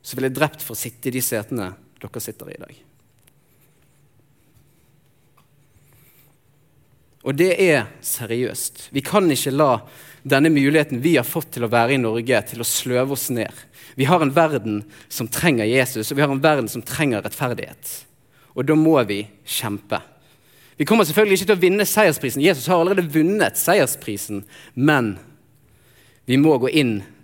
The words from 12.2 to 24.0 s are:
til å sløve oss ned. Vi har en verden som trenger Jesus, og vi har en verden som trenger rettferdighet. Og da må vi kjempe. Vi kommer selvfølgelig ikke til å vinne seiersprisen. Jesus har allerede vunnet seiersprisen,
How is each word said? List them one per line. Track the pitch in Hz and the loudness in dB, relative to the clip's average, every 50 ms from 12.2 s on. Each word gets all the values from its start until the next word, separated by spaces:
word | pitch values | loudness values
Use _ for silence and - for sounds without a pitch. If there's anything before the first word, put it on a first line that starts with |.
| 117 120 127 107 - - | 0 0 0 0 0 -4
til | - 117 | -10 -8
å | 117 - | -6 -4
sløve | - - - 127 123 123 131 135 143 | -4 -4 -4 -2 0 0 0 0 -2
oss | 131 - - | -6 -4 -6
ned. | 131 117 107 - - - - _ _ - - - - | -4 -4 -4 -6 -8 -18 -20 _ _ -20 -20 -20 -4
Vi | - 135 131 | -2 2 2
har | 180 175 156 | 4 4 2
en | 139 131 | 2 4
verden | 170 165 156 151 127 104 110 104 104 104 - - - - _ | 2 2 2 2 -2 -4 -4 -6 -6 -8 -10 -20 -20 -20 _
som | - - 120 113 | -8 -8 -8 -6
trenger | - - - 175 143 117 107 107 | -6 -2 0 0 2 2 2 2
Jesus, | 120 135 127 123 - 113 110 - | 2 2 0 0 -2 -8 -6 -4
og | 151 139 | 0 0
vi | 147 | 0
har | 143 139 | 0 0
en | 135 139 | 2 2
verden | 160 151 143 117 107 | 2 2 2 -2 -4
som | - 123 107 | -6 -10 -10
trenger | - - - 160 143 120 104 92 | -10 -4 -2 -2 0 0 -2 -4
rettferdighet. | 101 - - 143 123 120 - - - - _ - - - - - _ _ _ _ _ _ _ _ _ _ - | -8 -8 -6 -4 -4 -4 -6 -8 -14 -14 _ -14 -14 -14 -14 -16 _ _ _ _ _ _ _ _ _ _ -6
Og | 123 135 | 0 2
da | 156 | 4
må | 156 156 160 160 139 120 101 | 4 6 6 4 4 2 2
vi | 104 98 104 104 - _ _ - | -2 -6 -6 -10 -14 _ _ -8
kjempe. | - - - 110 101 98 - - 110 95 - - _ _ _ _ _ _ _ _ _ _ _ _ _ | -8 -6 -4 -6 -6 -8 -8 -6 -6 -6 -6 -10 _ _ _ _ _ _ _ _ _ _ _ _ _
Vi | _ 151 147 | _ 0 2
kommer | 214 233 202 147 | 4 4 4 2
selvfølgelig | 156 208 220 208 190 190 | 4 2 4 4 4 0
ikke | 190 175 214 | 2 0 2
til | |
å | 180 175 | 4 4
vinne | 185 185 208 202 196 | 2 4 2 0 0
seiersprisen. | - 214 214 175 147 - - 131 117 143 143 | 2 4 4 4 2 0 -4 -6 -2 2 2
Jesus | 180 180 135 120 131 | 2 2 2 0 0
har | 185 175 | 2 2
allerede | 165 180 202 190 180 160 143 | 2 2 2 0 -2 0 0
vunnet | 156 156 170 202 214 175 110 - | 2 2 2 2 0 0 0 -2
seiersprisen, | - - - 180 208 147 123 - - | -2 0 2 2 2 2 0 -2 -8